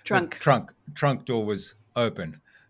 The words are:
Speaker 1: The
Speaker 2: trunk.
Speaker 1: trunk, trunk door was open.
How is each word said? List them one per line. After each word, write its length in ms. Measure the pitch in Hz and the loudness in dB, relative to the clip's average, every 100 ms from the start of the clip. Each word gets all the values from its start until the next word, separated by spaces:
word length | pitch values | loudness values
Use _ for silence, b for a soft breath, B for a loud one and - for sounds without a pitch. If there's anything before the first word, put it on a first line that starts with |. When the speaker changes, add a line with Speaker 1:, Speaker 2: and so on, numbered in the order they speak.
| - | 0
Speaker 1:
The 0 | |
Speaker 2:
trunk. 300 | 196 170 - | 0 0 0
Speaker 1:
trunk, 340 | - 123 - - - | 4 4 2 -14 -18
trunk 300 | 147 143 127 - | -2 0 0 -2
door 180 | 117 | -2
was 300 | 107 101 - - _ - | -2 -4 -6 -12 _ -2
open. 440 | 117 - 82 78 _ b b | -2 -2 -10 -12 _ b b